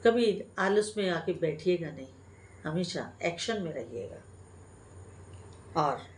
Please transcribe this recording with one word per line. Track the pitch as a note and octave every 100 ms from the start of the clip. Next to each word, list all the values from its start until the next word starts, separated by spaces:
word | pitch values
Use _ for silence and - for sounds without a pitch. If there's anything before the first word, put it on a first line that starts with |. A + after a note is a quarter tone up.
कभी | A#3 A#3 A#3 F3+ - -
आलस | F#3+ G3+ G#3 G#3+
में | F#3+
आके | E3 E3
बैठिएगा | E3 E3 D#3 F#3 F3+ D#3+
नहीं, | - - - - - - -
हमेशा | - D#3 F3 E3 A2+ -
action | E3+ E3+ - A3
में | E3+
रहिएगा | C3 A#2 G#2+ G2 G#2 - - - - - - - - - - - - - - - E3
और | D3+ B2+ -